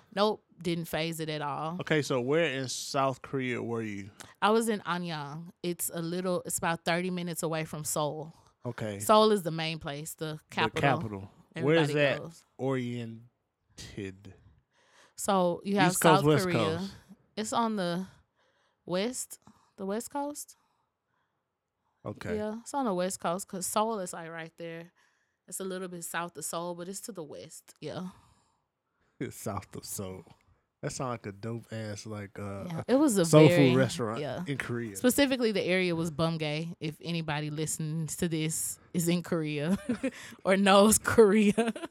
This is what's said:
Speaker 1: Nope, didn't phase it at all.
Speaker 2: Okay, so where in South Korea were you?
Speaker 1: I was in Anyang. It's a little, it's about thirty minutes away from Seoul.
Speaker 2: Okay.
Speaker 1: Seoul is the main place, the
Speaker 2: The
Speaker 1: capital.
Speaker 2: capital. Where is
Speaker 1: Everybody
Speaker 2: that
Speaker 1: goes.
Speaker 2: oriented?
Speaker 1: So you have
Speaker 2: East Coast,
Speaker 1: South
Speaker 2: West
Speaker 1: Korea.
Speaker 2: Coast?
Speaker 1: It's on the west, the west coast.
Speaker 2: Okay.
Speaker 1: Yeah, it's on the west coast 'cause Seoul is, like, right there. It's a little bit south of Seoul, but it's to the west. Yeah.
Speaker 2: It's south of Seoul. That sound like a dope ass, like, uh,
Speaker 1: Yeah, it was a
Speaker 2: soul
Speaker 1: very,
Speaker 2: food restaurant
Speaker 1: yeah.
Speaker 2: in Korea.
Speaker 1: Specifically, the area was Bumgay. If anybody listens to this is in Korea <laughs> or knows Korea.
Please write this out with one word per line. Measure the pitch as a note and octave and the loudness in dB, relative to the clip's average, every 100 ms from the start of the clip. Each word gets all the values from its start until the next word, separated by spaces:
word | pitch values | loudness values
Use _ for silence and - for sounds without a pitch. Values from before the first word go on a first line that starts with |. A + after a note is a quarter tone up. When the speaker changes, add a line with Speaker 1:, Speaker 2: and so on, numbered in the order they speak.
| _ | _
Speaker 1:
Nope, | F#3+ G#3+ - _ - | 0 0 0 _ -8
didn't | F3 E3+ D#3+ | -4 -4 -4
phase | D#3+ E3 D#3+ | -4 -4 -4
it | D#3 | -6
at | D3+ | -4
all. | D3 C#3 D#3 F3+ | -4 -4 -6 -6
Speaker 2:
Okay, | - D3+ | 0 2
so | C3 C3+ | 2 0
where | B2 D#3 E3 | 2 2 2
in | C3 B2+ | 0 -4
South | - - C#3+ C3+ B2+ | -8 -4 0 0 -2
Korea | - C#3 B2+ A#2 | -6 -4 -2 -4
were | A2 A#2 | -4 -6
you? | A2 G2+ G2 - - _ | -6 -8 -12 -18 -20 _
Speaker 1:
I | G3 | 2
was | A3+ A3+ | 2 2
in | G#3 | -2
Anyang. | - F3 F3 D3+ C#3+ D3+ E3+ - | -4 -6 -6 -8 -8 -12 -16 -8
It's | F3 F3 - | -6 -4 -6
a | E3+ | -6
little, | E3 F3 F#3 F3+ - | -4 -4 -2 -4 -4
it's | - | -4
about | F3 E3 - | -2 -2 0
thirty | E3+ F3+ | 0 -2
minutes | F3+ F3 D#3+ | -4 -6 -6
away | D#3+ D#3+ D#3 | -4 -4 -6
from | D#3 | -8
Seoul. | D3+ E3 D3 D#3 D#3+ - _ _ | -4 -2 -2 -4 -12 -18 _ _
Speaker 2:
Okay. | B2 - A2 G2 | -12 -8 -8 -2
Speaker 1:
Seoul | G#2+ G#3+ G#3+ | 6 6 6
is | G#3 | 4
the | E3 | 0
main | D#3+ D#3+ D#3+ | -4 -4 -6
place, | D#3+ C#3+ D#3+ | -8 -8 -10
the | - D#3 D#3 | -8 -8 -8
Speaker 2:
The | - | -6
Speaker 1:
capital. | - D#3+ - C#3 C3+ | 0 0 2 2 2
Speaker 2:
capital. | A2 G2+ G2 - _ D#3+ | -2 -10 -12 -20 _ -2
Where | C#3 E3 | 2 4
is | D3 | 4
Speaker 1:
Everybody | D3 C#3+ | 2 2
Speaker 2:
that | A#2+ | 0
Speaker 1:
goes. | D#3+ - _ - | -6 -16 _ -6
Speaker 2:
oriented? | C3 C3 A#2+ A#2+ A#2 A2+ A#2+ _ _ _ _ - - - G2 F#2+ G2 - - _ _ _ _ _ _ - | -2 -2 -2 -6 -8 -12 -20 _ _ _ _ -18 -14 -10 -10 -12 -20 -20 -20 _ _ _ _ _ _ -6
Speaker 1:
So | - G3 F3+ E3+ | 2 4 4 0
you | G3 G3+ | 0 4
have | F3+ | 4
Speaker 2:
East | F#3 | 6
Coast, | E3+ D#3 | 6 8
Speaker 1:
South | |
Speaker 2:
West | D3 D3 | 8 4
Speaker 1:
Korea. | F#3 D3+ A2 - | 4 2 2 -2
Speaker 2:
Coast? | G3 - - - _ - | -6 -12 -20 -20 _ -8
Speaker 1:
It's | A3 | -4
on | B3 A3+ G#3+ | 0 0 0
the | F3 F3 F#3+ - _ _ _ _ _ _ - | -2 -4 -6 -16 _ _ _ _ _ _ -6
west, | F3+ A3 B3+ - - - _ _ - | -2 -2 -6 -12 -16 -20 _ _ -10
the | |
west | F#3+ G#3 - | -6 -6 -6
coast. | C#4+ C#4+ D4 - - _ _ _ _ _ _ _ _ _ _ _ _ _ _ A#2+ | -8 -8 -10 -16 -20 _ _ _ _ _ _ _ _ _ _ _ _ _ _ -12
Speaker 2:
Okay. | G#2 - G#3+ | -10 -6 -4
Speaker 1:
Yeah, | G#3+ A3 | -6 -8
it's | - | -6
on | C#4+ B3+ | -4 -2
the | |
west | F3+ F#3 - | -2 -2 -4
coast | F#3 F3+ - | -4 -4 -6
'cause | F#3 F3 | -8 -4
Seoul | G#3+ A3 A3 | 0 0 -2
is, | F3+ | -6
like, | F3+ E3 | -10 -12
right | E3 E3 - | -12 -14 -12
there. | E3+ E3 E3+ _ _ _ _ _ - | -12 -12 -16 _ _ _ _ _ -16
It's | F3+ | -10
a | |
little | G3 F#3 F#3+ | -8 -8 -8
bit | F3 | -10
south | E3 E3+ F3 - | -8 -8 -8 -10
of | |
Seoul, | D#3 E3+ F3 | -8 -6 -6
but | F3 F3 | -8 -10
it's | G3 | -12
to | - | -12
the | F#3 | -12
west. | D3 F2+ D#3 - - _ | -12 -14 -16 -20 -20 _
Yeah. | D3 D3+ F3+ - _ _ _ _ _ _ _ _ _ - | -10 -10 -10 -14 _ _ _ _ _ _ _ _ _ -10
Speaker 2:
It's | A#2 - | -10 -8
south | A2+ G2 - | -8 -8 -10
of | C#3+ | -14
Seoul. | - - F#2+ F#2+ - - _ _ _ _ | -12 -10 -10 -12 -16 -20 _ _ _ _
That | C#3+ | -8
sound | - C3 | -6 -6
like | A#2 G#2+ | -6 -10
a | |
dope | G2 A2+ A#2 G#2+ | -10 -8 -8 -8
ass, | A2 A2 G2+ A2 | -10 -8 -10 -10
like, | G#2 G2+ - | -10 -10 -10
uh, | G2+ G2 F3 | -10 -8 -8
Speaker 1:
Yeah, | E3 - | -8 0
it | |
was | C4 D4+ G3 | 2 4 4
a | |
Speaker 2:
soul | E3 D#3 D#3 | 8 10 10
Speaker 1:
very, | - C3+ | 8 6
Speaker 2:
food | B2+ | 6
restaurant | B2+ - A2+ A#2 | 2 0 -4 -4
Speaker 1:
yeah. | D3 A#2+ F3+ | -6 -6 -6
Speaker 2:
in | C#3 | -6
Korea. | - A#2+ A#2 | -4 -6 -6
Speaker 1:
Specifically, | G2 B3 B3 C#4 B3+ A3+ | 0 2 4 2 2 0
the | F#3+ | 0
area | D3+ F#3 F3+ E3 | 2 2 2 0
was | E3+ | -2
Bumgay. | D3 E3 E3 D3+ D3+ E3 F3 | 0 0 0 -2 -4 -6 -6
If | D3+ D3 | -8 -6
anybody | D#3+ E3+ D#3+ D3 D3+ | -6 -4 -2 -4 -4
listens | D3 D3+ - D#3+ D#3+ D#3 - | -4 -4 -4 -4 -4 -4 -4
to | F3+ | -2
this | D#3+ D#3+ D#3 - - _ | 0 -2 -4 -6 -10 _
is | F3+ E3+ | -2 0
in | F3 | 0
Korea | E3+ E3+ D3+ D3 D3+ G3 - | 0 -2 -2 -2 0 -2 -2
<laughs> | A3 C4 - - - | -4 -4 -8 -14 -4
or | F3+ F#3+ | 2 4
knows | G3 G3 G#3 G#3 | 8 10 8 6
Korea. | - - G#3+ G#3+ G#3 G3+ A#3 G#3+ E4 | 6 8 8 8 6 4 0 -4 -12